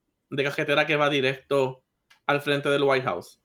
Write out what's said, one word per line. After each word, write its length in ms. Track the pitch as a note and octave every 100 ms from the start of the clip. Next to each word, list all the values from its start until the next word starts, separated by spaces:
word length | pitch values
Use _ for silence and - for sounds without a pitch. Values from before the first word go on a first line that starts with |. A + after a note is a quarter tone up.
| _ _ _
de 140 | C#3
carretera 420 | C#3 C#3 C#3+ D3 D3+
que 80 | D3
va 140 | D3
directo 760 | D3 C3 C3+ - C#3 C3 C3 _ _ _ _ -
al 160 | C#3+
frente 280 | C#3+ C#3+ C#3+
del 140 | C#3+
White 220 | C#3 C3 B2+
House. 360 | F2+ - _